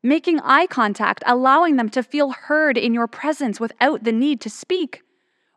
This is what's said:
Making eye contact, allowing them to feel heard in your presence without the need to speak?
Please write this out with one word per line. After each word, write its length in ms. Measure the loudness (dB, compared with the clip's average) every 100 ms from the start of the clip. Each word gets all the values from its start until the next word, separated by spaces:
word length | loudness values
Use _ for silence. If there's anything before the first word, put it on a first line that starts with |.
Making 380 | 2 0 0 -2
eye 260 | 2 2 2
contact, 580 | 0 -2 0 -2 0 0
allowing 500 | 2 4 4 4 2
them 120 | 0
to 120 | -4
feel 280 | -4 -2 -2
heard 460 | -4 -2 0 2 0
in 180 | 0
your 140 | -2 -2
presence 500 | -4 -6 -4 -4 -4
without 460 | -8 0 0 2
the 80 | -2
need 280 | 0 0 -2
to 80 | -6
speak? 520 | -14 -4 -4 -4 -8 _ _ _ _ _